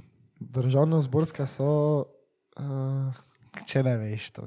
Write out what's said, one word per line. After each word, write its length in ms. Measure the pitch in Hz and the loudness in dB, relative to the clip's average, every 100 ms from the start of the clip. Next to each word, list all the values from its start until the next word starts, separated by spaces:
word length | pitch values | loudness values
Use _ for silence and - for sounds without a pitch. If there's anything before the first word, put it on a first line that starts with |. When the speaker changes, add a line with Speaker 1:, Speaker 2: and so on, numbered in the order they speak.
| - _ _ - | -20 _ _ -18
Speaker 1:
Državnozborske 1040 | 117 131 127 135 156 160 131 139 160 - | -8 -2 2 4 4 4 2 0 0 -2
so, 600 | 139 - 139 151 147 147 - _ _ _ _ | -6 -2 0 2 2 2 -2 _ _ _ _
eh, 580 | - 143 135 135 135 135 127 - _ _ - | -10 -6 -4 -2 -2 -4 -6 -12 _ _ -14
Speaker 2:
Če 200 | - 135 | -4 0
ne 140 | 131 117 | 2 0
veš, 340 | 107 107 - | -2 -6 -8
to 120 | - | -12